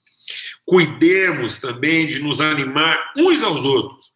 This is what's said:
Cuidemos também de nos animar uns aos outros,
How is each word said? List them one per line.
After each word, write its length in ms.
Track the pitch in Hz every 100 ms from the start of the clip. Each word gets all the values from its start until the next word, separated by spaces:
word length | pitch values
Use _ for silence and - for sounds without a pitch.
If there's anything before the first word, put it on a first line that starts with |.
| _ - - - - - -
Cuidemos 920 | 185 160 127 165 190 185 147 113 -
também 500 | 131 120 147 160 156
de 120 | 135
nos 200 | 147 123
animar 580 | 151 147 131 143 160 151 - 277
uns 260 | 370 320
aos 220 | 214 147 135
outros, 460 | 135 - - -